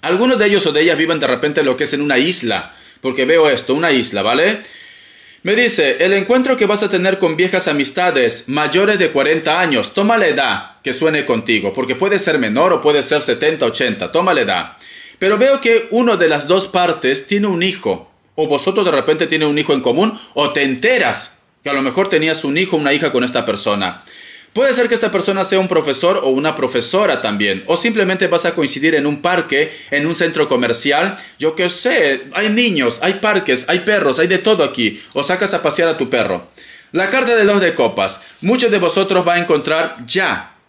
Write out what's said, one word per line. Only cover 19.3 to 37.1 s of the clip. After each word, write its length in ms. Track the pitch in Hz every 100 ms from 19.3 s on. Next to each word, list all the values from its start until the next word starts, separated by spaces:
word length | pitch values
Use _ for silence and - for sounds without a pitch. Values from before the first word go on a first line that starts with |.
| 156 151
un 100 | 147
hijo 140 | 147
en 80 | 143
común, 400 | 123 127 214 214 -
o 180 | - 143
te 120 | 147
enteras 760 | 139 127 214 247 123 - - - _ _
que 60 | 143
a 40 |
lo 80 | 139
mejor 280 | 135 127 190
tenías 340 | 165 156 156
un 140 | 143 147
hijo 180 | 185 156
o 40 |
una 120 | 143
hija 220 | 147 151
con 100 | 127
esta 220 | 123 123 117
persona. 580 | 101 - 104 92 - - - - - -
Puede 220 | - 269
ser 160 | 254 233
que 40 |
esta 180 | 233 226
persona 340 | 185 175 196 180
sea 140 | 190
un 100 | 190
profesor 500 | 165 147 135 170 196
o 100 | 131
una 220 | 131 151
profesora 680 | 156 131 123 110 180 208 135
también, 420 | 110 104 101 95 -
o 100 | 170
simplemente 500 | 233 220 190 190 180
vas 160 | 175
a 100 | 170
coincidir 400 | 165 143 - 156
en 120 | 156 143
un 160 | 143
parque, 500 | 175 180 165 135 156 - -
en 160 | 143 151
un 100 | 170
centro 340 | 170 156 147
comercial, 680 | 127 120 117 139 143 185 196 - -
yo 160 | 151 160
qué 140 | 180
sé, 540 | 175 247 311 147 135 143
hay 160 | 175 214
niños, 500 | 214 240 170 123 113
hay 120 | 180
parques, 560 | 190 214 202 - 127 -
hay 100 | 180
perros, 400 | 180 208 143 127
hay 80 | 170
de 120 | 185
todo 260 | 196 208 143
aquí, 360 | - 110 104 -
o 100 | 131
sacas 300 | 143 180 196
a 80 | 170
pasear 260 | 160 - 165
a 100 | 156
tu 120 | 127
perro. 400 | 123 101 90 - - - - -
La 180 | 165
carta 280 | 196